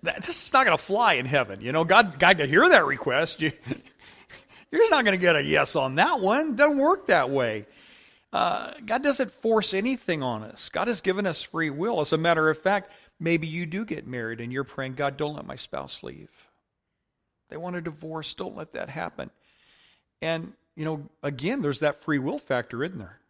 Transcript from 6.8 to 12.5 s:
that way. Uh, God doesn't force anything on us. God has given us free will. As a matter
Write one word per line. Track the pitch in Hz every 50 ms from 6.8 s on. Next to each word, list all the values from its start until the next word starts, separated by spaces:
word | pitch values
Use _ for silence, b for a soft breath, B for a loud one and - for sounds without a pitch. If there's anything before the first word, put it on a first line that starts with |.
| 269 302 370 381 - -
that | 202 165 135 127
way. | 139 139 127 117 107 107 101 _ b b b b b b b b b b b b -
Uh, | 196 - 175 - - - - 269 302 254
God | 208 220 247 269
doesn't | 294 277 - 269 208 -
force | _ - 220 226 220 202 - -
anything | 190 196 247 269 240 - - 175 156 135
on | 127 120 107 107
us. | 107 - - - -
God | - 160 180 233
has | 240 190
given | - 190 185 196 208
us | 190 160 - -
free | - - 165 165 156
will. | 139 143 170 226 233 175
As | 151 - -
a | 160
matter | 160 170 170 160 156 156